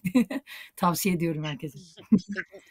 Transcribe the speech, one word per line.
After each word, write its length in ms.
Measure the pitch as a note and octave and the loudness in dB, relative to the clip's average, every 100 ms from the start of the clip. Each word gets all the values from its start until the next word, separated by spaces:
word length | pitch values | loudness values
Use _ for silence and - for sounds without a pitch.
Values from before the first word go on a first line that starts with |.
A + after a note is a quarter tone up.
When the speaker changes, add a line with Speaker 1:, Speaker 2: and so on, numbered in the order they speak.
Speaker 1:
<laughs> 420 | F3+ B3 - - - - - - | 0 2 2 -2 -10 -16 -18 0
Tavsiye 380 | F3 - G3 | 2 2 0
ediyorum 300 | F3 E3 D#3 | 0 0 -2
herkese. 340 | D3+ D3 D3+ D3 F3 - - | -4 -6 -10 -12 -20 -20 2
Speaker 2:
<laughs> 560 | G3 - G3 - G3 - | 2 2 -8 -10 -16 -12